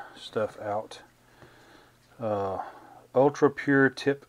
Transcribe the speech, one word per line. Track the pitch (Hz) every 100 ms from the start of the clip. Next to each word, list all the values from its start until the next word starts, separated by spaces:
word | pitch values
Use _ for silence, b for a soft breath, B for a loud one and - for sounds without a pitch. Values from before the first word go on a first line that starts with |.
| B -
stuff | - 117 107 -
out. | 107 104 - - - _ b b b b b b b b b -
Uh, | 113 104 98 92 B B B B _ 123
Ultra | 143 139 143
Pure | - - 139 135
Tip | - 139 135